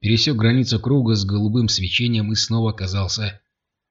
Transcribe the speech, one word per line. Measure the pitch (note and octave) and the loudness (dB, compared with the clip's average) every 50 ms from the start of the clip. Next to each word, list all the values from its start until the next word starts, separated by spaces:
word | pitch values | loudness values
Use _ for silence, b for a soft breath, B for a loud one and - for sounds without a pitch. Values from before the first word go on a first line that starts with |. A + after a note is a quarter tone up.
Пересёк | - G2+ A2+ A2 - D3+ C#3 | 0 0 2 2 2 0 0
границу | G#2+ A2 A2+ A#2+ C3 B2 - A#2+ G#2 | 2 2 4 4 4 2 0 -2 -2
круга | - B2 C#3 C#3 B2 A2+ A2 | 0 0 2 2 2 2 2
с | G2+ G2 | 0 0
голубым | G2 G2+ G#2 G#2+ G#2+ G#2+ B2 A2+ G#2 | 0 0 0 0 0 2 2 0 0
свечением | - G#2+ F#2 F2 - - A#2+ A#2+ A#2 A2 G#2 G#2+ | 0 -2 -2 -2 -2 -2 0 0 0 0 0 -2
и | A2 | -2
снова | G#2 - - A2+ A2+ A2+ A2 | -2 -2 0 0 0 0 0
оказался | G#2+ - F#2+ F#2 F#2+ G2 F#2+ F2 - G#2+ G#2+ G2 G2 - _ _ _ _ _ _ _ _ _ _ | -2 -4 -6 -4 -4 -2 -2 -2 -4 -4 -6 -6 -8 -10 _ _ _ _ _ _ _ _ _ _